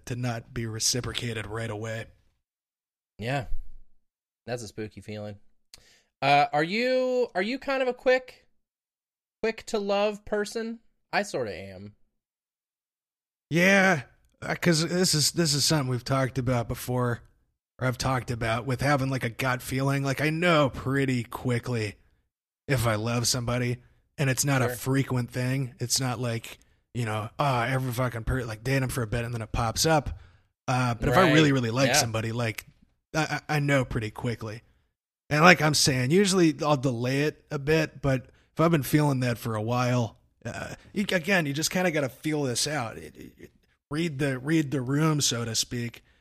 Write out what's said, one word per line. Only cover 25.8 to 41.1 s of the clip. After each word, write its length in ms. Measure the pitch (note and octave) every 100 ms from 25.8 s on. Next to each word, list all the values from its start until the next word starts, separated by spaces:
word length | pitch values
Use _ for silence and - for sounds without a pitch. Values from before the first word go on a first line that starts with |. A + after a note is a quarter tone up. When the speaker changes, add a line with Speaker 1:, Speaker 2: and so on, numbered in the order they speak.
| A#2+ -
Speaker 1:
not 200 | C3 A#2
like, 380 | B2 A2+ - - _ _ _
you 120 | A#2 A2+
know, 240 | G#2+ G#2 -
"Ah, 260 | D3 B2 A#2+
every 260 | C3 C3
fucking 320 | A#2+ B2+ A#2 A2+
per-" 180 | B2+
like, 200 | A2+ G#2+
date 200 | A#2 C3+
'em 60 | B2+
for 120 | -
a 40 | A2
bit 160 | A#2
and 100 | A#2
then 80 | A#2
it 100 | A2
pops 320 | - A#2 A2 D#3+
up. 340 | D#3 - - - _ _ _ -
Uh, 260 | B2+ B2+ A2+
but 120 | -
if 80 | B2
I 80 |
Speaker 2:
Right. 100 | F3+
Speaker 1:
really, 200 | D3+ D3+
really 180 | C3+ A#2
like 180 | A#2 C3+
Speaker 2:
Yeah. 40 |
Speaker 1:
somebody, 380 | C#3+ B2 A2 A2+
like, 320 | A#2 A#2 G#2+ - - _ _ _ D#3
I, 240 | D3+ D3 -
I, 60 | D3
I 40 |
know 260 | C#3+ C#3 B2
pretty 260 | C3 G#2+
quickly. 520 | - B2 A2 A2 A2 - _ _ _ _ _ -
And 120 | D3
like 200 | F3 F3
I'm 120 | D3+
saying, 380 | C#3+ - B2+ B2+
usually 440 | F3 G3+ F#3+ E3 C3+
I'll 160 | C#3 D3
delay 460 | C3+ A#2 B2 C3+
it 220 | D3+ - -
a 80 | D3+
bit, 420 | C#3 D#3+ D3+ -
but 240 | C#3+ C3 - _ _
if 60 | -
I've 120 | E3
been 120 | E3
feeling 360 | B2 D3+ D3+ C3
that 160 | B2+ A#2
for 180 | A#2+ A2
a 60 |
while, 560 | A2 B2 B2 B2 A2+ - _ _ -
uh, 300 | - - - -
you, 120 | - G3+